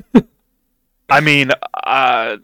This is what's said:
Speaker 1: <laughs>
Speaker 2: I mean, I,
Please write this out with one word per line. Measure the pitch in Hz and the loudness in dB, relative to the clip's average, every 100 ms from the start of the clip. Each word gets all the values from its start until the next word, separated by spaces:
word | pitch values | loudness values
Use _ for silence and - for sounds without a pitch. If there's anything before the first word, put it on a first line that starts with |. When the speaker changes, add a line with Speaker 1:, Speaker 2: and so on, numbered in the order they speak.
| - | -4
Speaker 1:
<laughs> | 240 - _ _ _ _ _ _ _ _ | -4 -4 _ _ _ _ _ _ _ _
Speaker 2:
I | 131 | 0
mean, | 151 143 135 - - | 2 2 2 -2 -4
I, | - - 131 127 123 113 107 | -10 -4 0 2 0 -2 -8